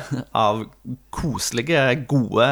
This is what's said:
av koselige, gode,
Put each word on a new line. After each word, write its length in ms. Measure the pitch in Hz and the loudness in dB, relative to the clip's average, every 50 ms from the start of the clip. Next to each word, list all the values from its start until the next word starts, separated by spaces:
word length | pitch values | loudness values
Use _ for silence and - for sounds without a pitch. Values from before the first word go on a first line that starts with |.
| 143 - 135 127 123 - - | 0 -2 -6 -8 -6 -4 0
av 300 | - 113 104 104 110 107 - - _ - - 123 - _ _ | 0 2 2 0 -2 -4 -10 -16 _ -14 -12 -12 -12 _ _
koselige, 720 | - - - 165 113 - - - - 120 120 147 170 151 135 131 123 143 135 - | -8 -6 -4 -4 -4 -4 -4 -4 -4 -4 -2 0 2 2 2 2 2 0 0 0
gode, 380 | 143 139 120 104 - 107 117 135 | 2 2 2 2 2 4 4 4